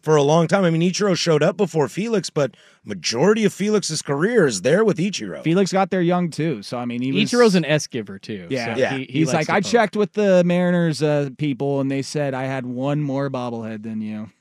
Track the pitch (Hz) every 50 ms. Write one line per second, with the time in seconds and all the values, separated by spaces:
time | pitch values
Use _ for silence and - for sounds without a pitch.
0 | _ 147 156 151 139 143 156 165 165 156 - 202 190 170 165 160 170 190 175 -
1 | 208 202 175 - - 170 156 147 147 165 - 160 208 160 - 160 143 110 - 165
2 | 208 233 226 196 - - _ 156 139 117 - _ _ _ _ _ _ - 104 95
3 | 151 - - 117 151 190 226 233 214 190 - - 196 208 214 202 - - 160 147
4 | - - 139 143 165 220 247 226 170 135 110 92 175 127 160 196 226 208 170 -
5 | 175 214 180 - 110 95 80 71 - 151 170 196 202 170 180 190 196 180 196 185
6 | 175 170 175 180 180 165 147 - 151 165 139 104 98 - 127 120 123 120 117 120
7 | 123 131 135 - 220 - 240 240 240 226 180 180 156 139 156 147 - - - 120
8 | 107 95 98 95 - - 110 95 87 85 131 127 117 117 113 127 127 104 135 131
9 | 131 127 127 147 160 160 156 160 156 - 165 208 190 208 226 240 220 - - 214
10 | 208 - _ 208 208 196 185 180 175 175 175 180 180 175 180 175 170 165 151 117
11 | 151 151 147 147 143 139 127 - 151 147 135 - 139 139 139 139 135 135 139 139
12 | 135 - - 151 147 139 131 127 135 131 135 135 123 123 123 123 131 143 147 151
13 | 151 143 131 139 139 139 135 127 123 123 117 113 113 110 110 107 107 113 110 110
14 | 107 107 107 107 110 117 _ _